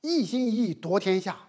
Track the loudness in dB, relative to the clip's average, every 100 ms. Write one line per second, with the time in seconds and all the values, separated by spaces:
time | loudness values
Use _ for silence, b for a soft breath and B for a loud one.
0 | -2 0 0 0 0 2 0 -2 0 0
1 | 2 0 -2 -8